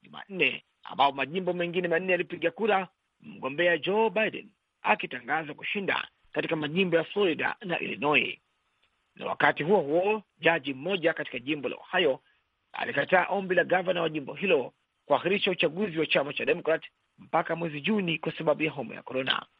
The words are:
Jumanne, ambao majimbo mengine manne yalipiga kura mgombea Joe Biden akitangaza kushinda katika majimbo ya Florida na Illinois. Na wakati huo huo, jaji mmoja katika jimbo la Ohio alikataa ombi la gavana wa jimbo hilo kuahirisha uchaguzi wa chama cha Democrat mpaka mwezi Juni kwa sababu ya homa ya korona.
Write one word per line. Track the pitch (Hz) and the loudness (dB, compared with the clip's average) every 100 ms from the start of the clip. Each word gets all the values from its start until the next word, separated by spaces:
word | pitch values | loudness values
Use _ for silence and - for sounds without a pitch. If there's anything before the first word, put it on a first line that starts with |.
Jumanne, | - 151 - 190 139 - _ _ | -20 -18 -12 0 0 0 _ _
ambao | - - 139 | -16 4 4
majimbo | 139 135 175 180 | 4 -2 -2 -2
mengine | 180 175 175 180 | -2 0 0 2
manne | 165 185 | 0 2
yalipiga | 180 175 175 165 | 0 0 -2 -4
kura | - 214 196 185 _ _ _ | 0 2 2 0 _ _ _
mgombea | - - 131 143 175 165 | -20 -8 -8 2 2 2
Joe | 160 202 226 | 0 2 2
Biden | 196 214 - - _ _ _ | 2 -2 -4 -14 _ _ _
akitangaza | - 214 - 127 120 151 151 | 0 0 0 -10 -4 -4 -4
kushinda | 147 - 208 185 - - _ _ | -10 -6 -4 -2 -2 -4 _ _
katika | - 156 160 | -4 -2 -2
majimbo | 143 165 190 165 | 0 2 4 2
ya | |
Florida | 156 202 202 143 123 - | 0 0 0 2 -2 -4
na | 196 165 | -4 -4
Illinois. | - - 147 143 - - _ _ _ _ _ _ _ | -4 -2 2 4 2 -8 _ _ _ _ _ _ _
Na | - - | -10 -6
wakati | - 147 151 | 2 2 2
huo | 151 202 | 2 2
huo, | 143 160 190 214 - _ | 2 0 2 -2 -6 _
jaji | 165 165 135 | 2 2 -2
mmoja | 131 156 196 160 | -6 -4 -2 -2
katika | 156 151 127 | -2 -6 -8
jimbo | 123 151 123 | -6 -4 -4
la | - | -8
Ohio | - 180 165 127 _ _ _ _ _ | -4 2 2 0 _ _ _ _ _
alikataa | - - - 143 185 175 | -8 -4 -2 2 4 4
ombi | 190 190 | -2 0
la | 175 | 2
gavana | 160 180 175 175 | 2 0 0 0
wa | 160 | -2
jimbo | 156 135 | -4 -8
hilo | 143 190 160 120 _ _ _ _ | -6 2 2 0 _ _ _ _
kuahirisha | 139 165 196 202 | 0 2 0 0
uchaguzi | 180 170 160 208 160 | 0 0 0 -4 -2
wa | 151 | 2
chama | 175 143 | 2 0
cha | 143 | -4
Democrat | 120 170 156 160 - _ _ _ | 0 0 2 -2 -2 _ _ _
mpaka | - 160 170 165 | -2 0 0 -2
mwezi | 170 147 | -4 -4
Juni | 147 214 180 156 | 0 0 0 -2
kwa | - | -4
sababu | - 160 147 | -2 0 0
ya | 156 | 0
homa | 147 117 | -4 -10
ya | - | -10
korona. | - 127 131 135 - _ | -6 -4 -2 -2 -4 _